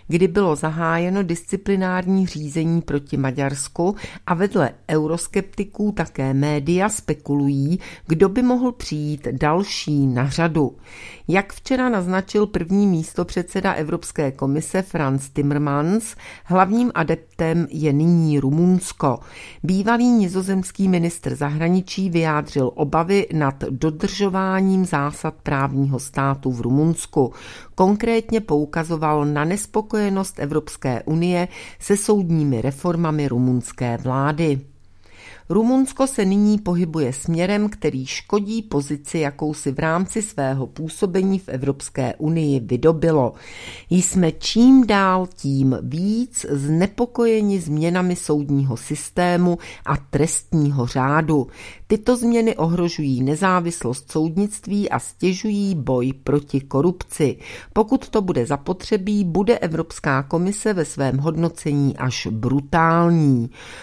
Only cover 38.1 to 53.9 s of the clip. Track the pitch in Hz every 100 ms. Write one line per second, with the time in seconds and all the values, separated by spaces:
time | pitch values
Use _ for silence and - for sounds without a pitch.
38.1 | - - 208 202 226 214 143 143 147 -
39.1 | 165 143 139 151 151 143 135 160 165 185
40.1 | 226 208 - 135 135 123 - 160 - 196
41.1 | 185 190 190 - 131 135 139 - - 127
42.1 | - 151 165 151 135 113 123 156 160 165
43.1 | 151 120 - - - - - - 180 -
44.1 | 185 170 160 - 208 247 269 220 202 190
45.1 | 185 180 - 139 135 135 120 123 151 196
46.1 | 220 254 - - 143 139 160 190 - 240
47.1 | - 233 220 208 196 160 151 165 180 180
48.1 | 180 - 151 143 139 135 113 - 151 -
49.1 | - 175 175 180 170 - - - 143 -
50.1 | 143 160 - - 160 143 139 123 139 131
51.1 | 151 156 151 117 - - - - 214 214
52.1 | 247 233 233 226 - 165 175 175 170 143
53.1 | 123 131 151 190 180 170 170 120